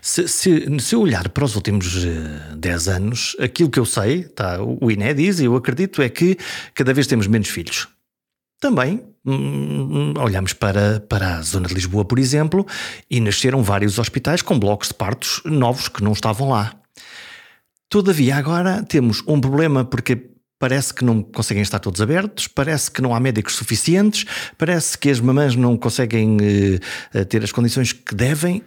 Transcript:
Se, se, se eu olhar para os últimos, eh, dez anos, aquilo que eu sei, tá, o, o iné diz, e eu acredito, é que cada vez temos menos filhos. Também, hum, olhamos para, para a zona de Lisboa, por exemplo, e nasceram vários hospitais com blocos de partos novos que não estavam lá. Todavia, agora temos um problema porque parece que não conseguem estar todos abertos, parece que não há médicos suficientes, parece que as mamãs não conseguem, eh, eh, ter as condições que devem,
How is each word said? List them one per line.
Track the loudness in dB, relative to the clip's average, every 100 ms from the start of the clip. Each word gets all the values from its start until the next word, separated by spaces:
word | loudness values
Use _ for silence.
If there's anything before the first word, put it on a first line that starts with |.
Se, | -6 -2 -2
se, | 0 4 2 2 -2
se | 0 2
eu |
olhar | 2 2 -2
para | 0
os | 0
últimos, | 0 0 -2 0 -2
eh, | -2 -4 -6 -10 -12 -6
dez | -4 -2 -2
anos, | 0 -2 -2 -4 -2
aquilo | -2 0 2
que | 2
eu | 0
sei, | 0 0 -2
tá, | -4 -6 -4 -4
o, | -4 0 0
o |
iné | 2 0
diz, | 2 2 2
e |
eu | 2
acredito, | 2 0 -2 -2 0
é | -2
que | 2 2 2 -4 -12 -8
cada | -2 2
vez | 2 2
temos | 2 2
menos | 2 0
filhos. | -6 -6 -8 -8 _ _ _ _ _ _ _
Também, | 0 2 2 -2 -8 _ -4
hum, | -2 -2 -4 -4 -4 -2 -2 -2 0
olhamos | 0 0 -4
para, | -2 0 2 2 0
para | -2 -2 -2 -4
a |
zona | -4 -4 -2
de |
Lisboa, | -4 -2 -2
por | 0 2
exemplo, | 2 2 2 0 -2 -6 -12 -12 -4
e | 0
nasceram | 0 2 2 2
vários | 2 2 2 0
hospitais | -2 -2 -2 -2
com | 2 2
blocos | 2 0 -4
de |
partos | -6 -6 -4 -6 -6
novos | -2 2 2 0 -6
que | -2
não | -2
estavam | 0 -2 -2 0
lá. | 0 -2 -6 _ -20 -20 -20 -20 -20 -20 _ _ _ -2
Todavia, | 2 2 4 4 2
agora | 0 0 0 -2
temos | 0 2 2 0 0
um | 2
problema | 2 2 2 2
porque | 0 -2 -2 -2 -4 _ _ -4
parece | 0 0 -2
que | 0
não | 2 2
conseguem | 0 -4 -2 0
estar | 0 -2
todos | -2 -2
abertos, | 0 2 0 -6 -8
parece | -2 0 0 -2
que | -2
não | 0
há | 0
médicos | 0 0 -2
suficientes, | -4 -4 -2 2 4 4 0 -4 -8 -10 -4
parece | 0 0 -2 0
que | 2
as | 4
mamãs | 4 4 4
não | 4 2 2
conseguem, | 0 -2 0 2 4 4
eh, | 4 4 4 2 -2 -12 -6
eh, | -4
ter | 0 0
as | -2
condições | 0 0 2 -2
que | -4 -8
devem, | -2 0 0 -2 -4